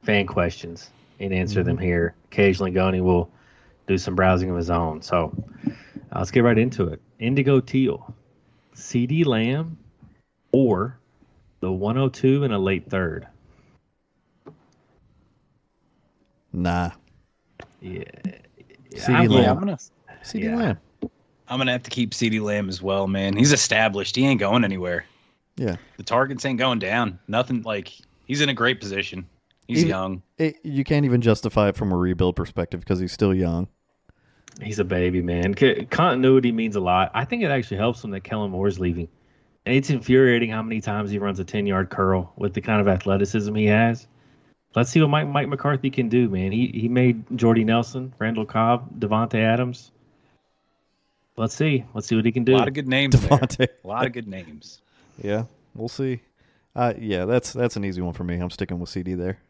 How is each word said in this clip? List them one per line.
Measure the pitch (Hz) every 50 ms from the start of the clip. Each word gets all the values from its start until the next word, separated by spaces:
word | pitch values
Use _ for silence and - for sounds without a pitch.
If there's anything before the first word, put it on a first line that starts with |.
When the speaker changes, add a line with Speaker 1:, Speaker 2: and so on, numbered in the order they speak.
| -
Speaker 1:
fan | - 107 101 98
questions | 87 - 98 87 87 85 - - 85 85 82 - - _ _ _ _ _ _
and | 101 98 95
answer | 92 92 107 104 98 90
them | 87 -
Speaker 2:
Mm-hmm. | - 92
Speaker 1:
here. | 90 87 85 85 85 - _ _
Occasionally, | _ - - 101 98 95 92 98 92
Goni | 90 95 92 95 92 92
will | 92 92 90 87 85 - _ _ _ _ _ _ _ _ _ _ _
do | - 95 92
some | - - 92
browsing | 90 92 92 92 90 90 92
of | 90
his | 87 82 85
own. | 87 85 85 80 78 78 -
So, | - - 90 82 73 - - 107 - - - -
uh, | - - - - - _ - - - - -
let's | 92 92
get | - 131 117
right | 120 117
into | 110 113 127 127 - 98
it. | 82 78 - _ _ _ _
Indigo | 113 117 135 139 135 135 139 131
Teal, | 127 - - 135 135 120 - - - - - _ _ _ _ _ _ _ _ _ _ _ _
C | - - - - 120 120
D | 123 147 160 170
Lamb | 147 120 110 113 117 131 147 160 165 165 - _ - _ _ - - _ _ _ _ _ _ _ _ -
or | 131 135 120 104 90 101 127 131 - _ _ _ _ _ _ _ _ _ _ _ _
the | - 92
one | 92 92 98 104 113 131
oh | 135 131
two | - - - 131 135 139 143
in | 131 110
a | 98
late | 95 98 98 90 80 -
third? | - 95 92 85 78 82 - - _ _ _ _ _ _ _ _ _ _ _ _ _ _ _ _ _ _ _ _ _ _ _ - - _ _ _ _ _ _ _ _ _ _ _ _ _ _ _ _ _ _ _ _ _ _ _ _ _ _ _ _ _ _ _ _ _ _ _ _ _ _ _
Speaker 2:
Nah. | - 92 87 90 87 90 90 85 - - _ _ _ _ _ _ _ _ _ _ _ _ - _ _ _ -
Speaker 1:
Yeah. | - 185 - - - - - - 190 - - _ _ _ _ - _ - _ - _ -
Speaker 2:
C | - - -
D | 127
Speaker 1:
I'm | - - -
Speaker 2:
Lamb. | - 131 120
Speaker 3:
Yeah, | 123
I'm | 127 151
gonna | 185 202 175 - - - _ _ _ _ - - -
Speaker 2:
C | - - 220
D | 214
Speaker 1:
Yeah. | 220 226
Speaker 2:
Lamb. | 233 233 165 101 - _ _ _ _ - - _ _ _ _ _ _ _
Speaker 3:
I'm | - 123 127
gonna | 135 127 123
have | 123 123
to | -
keep | - 127 120 104 -
C | - 123 113
D | 110 110
Lamb | 107 104 104 104 104 95
as | 95 90
well, | 92 98 98 98 98
man. | 95 98 98 98 98 101
He's | 104 123 147 147
established. | - - - 110 110 110 110 98 101 95 - -
He | 123 131
ain't | 139 135 110
going | 101 98 107 123 117
anywhere. | 101 98 92 90 90 87 85 - - _ _ _ _ _ _ _ _ _
Speaker 2:
Yeah. | - 139 110 87 - - - _ -
Speaker 3:
The | 92
targets | - 120 120 131 135 139 123 -
ain't | 143 131 113
going | 131 131 123 113
down. | 98 92 104 120 120 107 92 90 _ -
Nothing, | 107 113 127 127 135 120 107
like, | 113 107 101 95 - - - - _ _ _ _
he's | _ 131 143
in | 147 143
a | 131
great | 110 113 123 127 -
position. | 98 101 98 98 95 - - 92 90 - _ _ _ _ _ _ _ -
He's | 120 139
Speaker 2:
Even | 170 160
Speaker 3:
young. | - 95 92 95 95 92 - _ _ _
Speaker 2:
it, | 160 160 151 - _
you | 156 143 135 135
can't | - 156 147 143
even | 135 120 120
justify | 110 117 110 - - 113 - 110 104 101
it | 95
from | - 113 101 92
a | 87
rebuild | 90 90 92 85 92 90 87
perspective | - 85 - - - 87 - - 85 87
'cause | - 98 90
he's | 92 90 -
still | - 110 101 95
young. | 92 92 87 85 85 92 - _ _ _ _ _ _ _ _ _ _ _ _ _ _ _ - - - -
Speaker 1:
He's | 107 101 107
a | 98
baby, | 90 92 90 90 90 90 90
man. | 87 87 87 87 87 95 101
C-, | - 143 131 110 - - -
continuity | - - 160 180 131 127 131 131 135 135 123 123 117
means | 113 113 113 104
a | 101
lot. | 92 90 90 92 95 - -
I | 110 127
think | - - 240 220
it | 160
actually | 143 131 117 - 104 95
helps | 107 117 120 117 -
him | 113 98
that | 95 95
Kellen | - 110 107 104 101 92
Moore's | 90 98 101 95 87
leaving. | 90 90 85 82 85 - _ _ _ _ _ _ _ _ _ _ _
And | 101 123
it's | 127 131 -
infuriating | 151 123 107 - 123 131 135 127 120 117 120 113
how | 110 110 110
many | 113 113 110
times | 107 - 104 104 107 101
he | 101 101
runs | 101 101 98 90
a | 95
ten-yard | - - 107 101 101 98 95 95 87
curl | - - 98 95 95 92 90 87 _
with | - 101 101 95
the | -
kind | - - 110 104
of | 104
athleticism | 104 95 92 - 98 95 98 101 98 - 113 104 104 107
he | 107 107
has. | 104 104 107 117 117 113 117 - _ _ _ _ _ _ _ _ _ _ _ _ _ _
Let's | 113 120 123
see | - 165
what | 156 147
Mike, | 147 151 151
Mike | 143 143 147 143 139
McCarthy | 143 139 - 143 147 131 127 135
can | 135 - 123 113
do, | 110 123 123 113
man. | 98 92 92 95 98
He, | 113 123 -
he | - 113 107 117
made | 120 127 127 123 120 113 110 - 123
Jordy | 117 117 113 113 113 110
Nelson, | 110 113 117 117 - - 131 127 131 127 _
Randall | 110 110 117 110 110
Cobb, | 104 - 113 113 113 120 120 123 - - -
Davante | 117 101 107 110 113 110 - 113
Adams. | 110 113 113 120 127 123 123 - - - _ _ _ _ _ _ _ _ _ _ _ _ _ _ _ _ _ _ _ _ _ _ _ _ _ _ _ _ _
Let's | - 113 113 -
see. | - 156 156 147 127 117 - -
Let's | 110 107
see | - 117
what | 110 110
he | 117
can | 113 127 120
do. | 120 131
Speaker 3:
A | 131
lot | 120 131
of | 135
good | 147 143
names | 131 127 135 139 139 131 127
there. | 107 - - 131
Speaker 2:
Davante. | 131 127 - - 131 120 - _ _
Speaker 3:
A | 90
lot | 101 117 135
of | 135 117
good | 123 113 107
names. | 95 95 87 80 76 73 - - - _ _ _ _ _ _ _ _ -
Speaker 2:
Yeah, | - 101 101 107 113 117 _ _ _ _ _
we'll | - 110 117
see. | - - 135 131 127 117 _ _ _ _ _ _ _ _ _ _ _
Uh, | - 123 120 110
yeah, | - 113 107 98 90 90
that's, | 98 120 123 - - -
that's | 127 123 120 -
an | 110 101
easy | 98 92 90 90
one | 87 85
for | - 90
me. | 87 87
I'm | 87 87 90
sticking | - - 98 - 87 87
with | 87 -
C | - 98 90
D | 90 92
there. | 90 87 92 95 - _ _